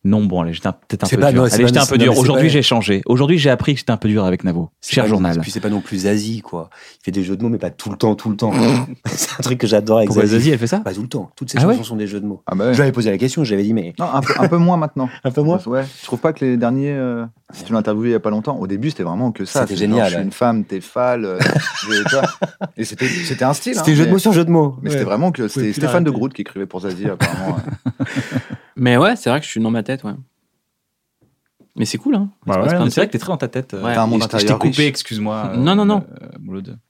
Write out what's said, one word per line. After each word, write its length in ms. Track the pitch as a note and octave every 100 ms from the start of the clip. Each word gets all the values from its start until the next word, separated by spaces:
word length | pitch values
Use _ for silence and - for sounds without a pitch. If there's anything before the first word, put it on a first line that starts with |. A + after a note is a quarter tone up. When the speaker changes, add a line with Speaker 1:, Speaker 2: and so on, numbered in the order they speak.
Speaker 1:
Non, 200 | G2 G#2+
bon, 180 | G#2 F2+
allez, 120 | E2
j'étais 140 | E2 G2
un, 40 |
peut-être 320 | - _ G#2+
un 40 | -
Speaker 2:
C'est 100 | A#2
Speaker 1:
peu 40 |
Speaker 2:
pas, 80 | C#3
Speaker 1:
dur. 80 | B2
Speaker 2:
non, 80 | B2
c'est 60 | G#2+
Speaker 1:
Allez, 80 |
Speaker 2:
pas, 40 | A#2+
Speaker 1:
j'étais 120 | B2+
un 40 |
Speaker 2:
c'est, 60 | C3+
Speaker 1:
peu 80 | B2+
Speaker 2:
non, 60 |
Speaker 1:
dur. 80 | B2+
Speaker 2:
mais 40 | A#2+
c'est 60 |
Speaker 1:
Aujourd'hui, 260 | C3 C3 D#3
Speaker 2:
pas 60 |
Speaker 1:
j'ai 80 | C#3+
changé. 400 | B2+ A#2+ G#2 G2 -
Aujourd'hui, 300 | B2 C#3 F3
j'ai 100 | C#3+
appris 240 | B2+ -
que 60 | C3
j'étais 120 | -
un 60 | A2
peu 100 | A2
dur 160 | G#2+
avec 220 | F#2+ F#2 F#2
Navo. 240 | E2+ E2 _
Speaker 2:
C'est 140 | -
Speaker 1:
Cher 100 | C3+
Speaker 2:
pas, 60 | A2+
Speaker 1:
journal. 300 | G#2 F2+ E2
Speaker 2:
puis 100 | D#2+
c'est 80 | G#2
pas 100 | G#2+
non 120 | G#2
plus 160 | - G2
Zazie, 380 | G2 G#2+ G#2+ A2+
quoi. 280 | - E2+ E2 - - _
Il 20 | -
fait 60 |
des 120 | F#2 F2+
jeux 100 | G2
de 80 |
mots, 60 | A#2
mais 80 | A#2
pas 140 | F2+
tout 180 | - G#2+
le 80 | G2
temps, 180 | A2+ G#2
tout 140 | A2+
le 80 | G2+
temps. 160 | A2+
<laughs> 520 | G2+ A#2 B2 C3 B2+ B2+
C'est 260 | - -
un 100 | -
truc 140 | A#2+ B2
que 100 | A2
j'adore 300 | G#2+ G#2+ A2
avec 100 | G#2
Speaker 1:
Pourquoi 160 | G#2+
Speaker 2:
Zazie. 120 | G#2 A2+
Speaker 1:
Zazie, 160 | C#3
elle 80 | C3
fait 80 | A#2
ça ? 120 | G3
Speaker 2:
Pas 140 | G#3
tout 80 | F#2
le 80 | B2
temps. 220 | B2+ E2+ _
Toutes 140 | C3
ses 80 | A#2+
Speaker 1:
Ah 100 | D#3+
ouais ? 60 |
Speaker 2:
chansons 100 | B3 A2+
sont 60 | A2+
des 100 | G#2
jeux 140 | G#2
de 40 | G#2
mots. 160 | G2 -
Speaker 3:
Ah 100 | F#2+
bah 120 | A2+
ouais. 40 |
Speaker 2:
Je 40 | B2
lui 60 |
avais 80 | C#3
posé 160 | B2 A2
la 60 | G2
question, 260 | B2+ E3
je 60 | B2+
lui 60 | G2+
avais 80 | G#2
dit, 60 |
mais 220 | A2+ E2+ -
Speaker 3:
Non, 60 | E3+
un 80 | C3+
peu, 120 | C#3 -
un 100 | F3
peu 100 | E3+
moins 200 | E3+ F3
maintenant. 320 | D3+ - C3 -
Speaker 2:
<laughs> 80 | C3+
Un 60 |
peu 100 | B2+
moins ? 180 | D3+ F3+ A#2
Speaker 3:
Ouais. 180 | B2+ C3+ -
Tu 60 | -
trouves 140 | B2
pas 120 | E3
que 140 | D#3+ C3+
les 100 | B2
derniers, 360 | A#2 C3 C#3+
euh, 320 | C#3 B2+ A#2 A#2 _ _
si 140 | - -
tu 80 |
l'as 60 | A2
interviewé 300 | G#2+ G#2+ A#2+
il 20 |
y 20 | A2
a 40 |
pas 80 | A2
longtemps, 260 | G#2+ A2 C3
au 80 | F#2+
début, 240 | G2+ C#3+
c'était 120 | -
vraiment 300 | E2+ F2+ B2
que 100 | -
ça, 180 | F#2+ -
Speaker 2:
C'était 140 | A2 F#2
Speaker 3:
c'est 120 | G#2
genre, 80 | A#2
Speaker 2:
génial, 100 | G2+
Speaker 3:
je 40 |
suis 60 | F2
Speaker 2:
ouais. 40 | G2
Speaker 3:
une 60 |
femme, 320 | - B2 A2+
t'es 160 | G2 G2
fâle, 460 | - B2+ B2 A#2+ G#2
euh, 140 | F2+
Speaker 2:
<laughs> 420 | - - - -
Speaker 3:
je, 200 | - -
tu 120 | - C3+
vois. 60 | D3+ - - - G3 -
Et 80 | A2+
c'était, 220 | G#2+ B2+
c'était 360 | F3 E3+ C3
un 100 | B2+
style, 220 | C#3+ A#3+ A#3
Speaker 2:
C'était 160 | D#3
Speaker 3:
hein, 40 | D3
Speaker 2:
jeu 80 |
de 20 | E3
Speaker 3:
mais 60 |
Speaker 2:
mots 60 | F#3+
sur 120 | G#3+
jeu 140 | F3 E3
de 60 |
mots. 260 | E3+ D3 C3
Speaker 3:
mais 80 | C#3
Speaker 2:
Ouais. 40 |
Speaker 3:
c'était 100 | C#3+ G2
vraiment 260 | G#2+ F3+
que 80 | D#3+
Speaker 2:
Vous 60 | G#2+
pouvez 160 | C#3 A2
Speaker 3:
c'était 80 |
Speaker 2:
plus 80 | G#2 D3
Speaker 3:
Stéphane 160 | F3 D#3+
de 40 |
Speaker 2:
l'arrêter. 80 | B2
Speaker 3:
Groot 140 | C3
qui 80 | -
écrivait 220 | - G2 F#2+
pour 120 | F#2
Zazie, 280 | F#2+ F2+ G#2
apparemment, 460 | F#2 - - - C#3+
ouais. 480 | - - B2+ - -
Speaker 2:
<laughs> 100 | - - C3+ - - _ -
Speaker 4:
Mais 160 | B2 B2
ouais, 200 | F#3 A#3+
c'est 160 | B2
vrai 80 | C#3
que 60 | -
je 20 |
suis 100 | A2+
dans 120 | A2+
ma 100 | A#2
tête, 220 | G#2+ C3
ouais. 80 | G#2+ G2+ C3 _ _ _ _ _ _ _ _ _ _ _ _ _ _ -
Mais 100 | A2
c'est 120 | -
cool, 180 | C4+ A3+
hein. 140 | G3+ _ -
Il 20 |
Speaker 1:
Bah 40 |
Speaker 4:
se 40 | F#2+
passe 40 | A#2+
Speaker 1:
ouais, 40 |
Speaker 4:
plein 100 | F3
Speaker 1:
mais 60 | D3+
Speaker 4:
de 40 |
Speaker 1:
c'est 120 | E3
vrai 40 | G#3
Speaker 4:
trucs. 40 |
Speaker 1:
que 60 | -
t'es 20 |
très 100 | -
dans 60 | E3
ta 100 | B2+
tête, 260 | C3 C3
euh, 100 | G2
Speaker 4:
Ouais. 100 | A2+
Speaker 3:
T'as 100 | A#2
un 40 | A2+
monde 120 | A#2
Speaker 1:
et 40 |
je, 20 | A2
je 40 |
t'ai 60 | A2
Speaker 3:
intérieur 220 | G#2 G#2+
Speaker 1:
coupé, 220 | A#2 C3+
Speaker 3:
riche. 60 | D3
Speaker 1:
excuse-moi, 640 | C3+ - A2 G#2+ G#2+ G#2 A#2
Speaker 4:
Non, 180 | C#3+ G3
non, 100 | G3+
non. 180 | G#3 - -
Speaker 1:
euh, 60 | - -
Mouloud. 380 | - G2 F#2 A#2